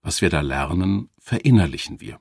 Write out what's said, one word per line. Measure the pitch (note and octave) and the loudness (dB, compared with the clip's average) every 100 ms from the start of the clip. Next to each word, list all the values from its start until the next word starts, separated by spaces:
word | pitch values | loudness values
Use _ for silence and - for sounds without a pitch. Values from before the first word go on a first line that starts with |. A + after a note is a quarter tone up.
was | - - | -6 0
wir | G2 | 0
da | E2 | 0
lernen, | C#2+ C2+ C#2 E2+ F#2 G2+ - _ | -2 -4 -2 -2 0 -2 -4 _
verinnerlichen | - A#2 - A#2+ E2+ - - - | -6 -2 4 6 4 -2 -12 -12
wir. | - - | -14 -18